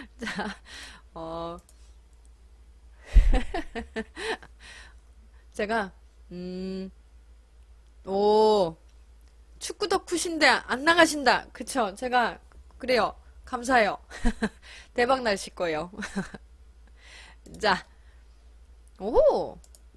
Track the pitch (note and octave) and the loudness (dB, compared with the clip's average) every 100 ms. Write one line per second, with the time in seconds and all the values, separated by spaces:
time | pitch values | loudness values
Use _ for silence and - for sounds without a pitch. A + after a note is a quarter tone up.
0 | B3 - A3 D#3 G#3 - - - - - | -16 -14 -10 -8 -8 -10 -18 -20 -20 -20
1 | - E3 E3 E3 E3+ F3 - - - - | -20 -14 -12 -10 -10 -12 -18 -20 -20 -20
2 | _ - - - - - - - - - | _ -20 -20 -20 -20 -20 -20 -20 -20 -20
3 | - - - B3+ A#3+ - - A#3 A#3 A3 | 4 6 8 6 2 -6 -6 -10 -10 -10
4 | A3 - G#4+ G#4 - - - - - - | -10 -8 -6 -8 -10 -20 -20 -20 -20 -20
5 | - - - - - - G#3 A3+ F#3+ - | -20 -20 -20 -20 -14 -8 -4 -4 -6 -12
6 | - _ - F3+ F3+ F#3 F#3+ F#3+ F#3+ - | -20 _ -18 -14 -12 -10 -8 -8 -12 -16
7 | _ - - - _ - - - - - | _ -20 -20 -20 _ -20 -20 -20 -20 -18
8 | - G3 G#3 G#3+ G#3+ G#3 E3+ D#3+ - - | -6 0 4 6 6 4 2 -4 -20 -20
9 | - - - _ - - - - G#4 F#4+ | -20 -20 -20 _ -20 -16 -12 -6 -2 -2
10 | - E4+ F4+ D#4+ C#4+ A3 - A#3+ D4+ E4+ | -2 -6 -4 2 2 2 -2 -2 2 4
11 | D#4+ D4+ B3 F#3+ - - A#3+ C4+ G#3 G3 | 4 2 0 0 -2 -14 -8 -4 -4 -4
12 | B3+ B3 A3 - - - - - B3 A#3+ | -2 0 0 -4 -18 -20 -20 -10 -2 0
13 | F3+ - - - - A#3+ A#3+ B3 G3+ - | 0 -6 -20 -20 -12 -8 2 2 2 -2
14 | - - A#3+ - G#3+ - - - - - | -12 -2 -2 0 -6 -8 -20 -20 -8 -2
15 | B3 C4 A#3+ G3 - - F3 D3+ F3 - | 2 2 0 -2 -6 -6 -4 -4 -8 -10
16 | G3 G3+ - - - - - - - - | -10 -8 -10 -12 -20 -20 -20 -20 -20 -20
17 | - - - - - F3 G#3 F3+ - - | -20 -20 -20 -20 -20 -4 -2 -2 -4 -20
18 | - - - - - - - - - - | -20 -20 -20 -20 -20 -20 -20 -20 -20 -12
19 | F#3+ F4 D5+ B3 E3 - - - - | 0 4 4 4 -2 -10 -20 -20 -20